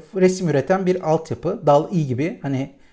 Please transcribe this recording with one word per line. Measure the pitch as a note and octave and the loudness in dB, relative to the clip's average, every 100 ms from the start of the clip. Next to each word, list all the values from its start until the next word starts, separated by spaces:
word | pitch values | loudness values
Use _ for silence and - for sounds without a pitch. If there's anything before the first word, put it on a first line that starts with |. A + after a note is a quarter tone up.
| - F#3+ | -8 2
resim | F#3 F#3 F3 | 2 2 0
üreten | C#3+ C3 F#3+ F3+ | 0 0 0 0
bir | F3+ D#3 | -2 0
altyapı. | D#3+ - A#2 D#3+ G#3 C#3+ | -2 -2 -6 -6 -2 4
dall-E | C#3+ D#3+ F#3 | 4 4 -2
gibi. | C#3+ A#2 D#3+ A#3+ | 0 -2 -4 -4
Hani, | C#3 C3+ C#3 - - | -6 -4 -6 -12 -20